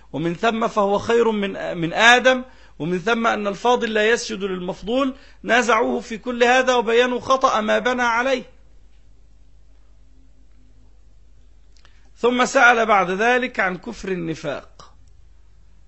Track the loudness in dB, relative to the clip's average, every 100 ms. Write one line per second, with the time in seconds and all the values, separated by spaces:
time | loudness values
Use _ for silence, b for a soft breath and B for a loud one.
0 | b -6 -4 -2 -2 -2 -2 0 0 0
1 | 0 2 2 0 -4 -6 -8 -6 -4 4
2 | 6 6 4 2 -4 b b -8 -4 -2
3 | -2 0 0 -2 -4 -2 0 0 0 0
4 | 2 0 -2 -8 -6 -6 -8 -8 -4 -2
5 | -2 -6 B B 0 0 2 0 0 -4
6 | -6 -10 -8 2 4 4 4 0 2 2
7 | 2 -2 0 2 2 0 0 0 0 0
8 | 0 0 -2 -4 -6 -20 -20 -20 -20 -20
9 | -20 -20 -20 -20 -20 -20 -20 -20 -20 -20
10 | -20 -20 -20 -20 -20 -20 -20 -20 -20 -20
11 | -20 -20 -20 -20 -20 -20 -20 -20 b b
12 | b -2 0 2 2 4 4 4 2 2
13 | 2 0 0 0 -2 -4 -4 -6 -12 -12
14 | -8 -6 -6 -8 -8 -10 -12 -20 -20 -20
15 | -20 -20 -20 -20 -20 -20 -20 -20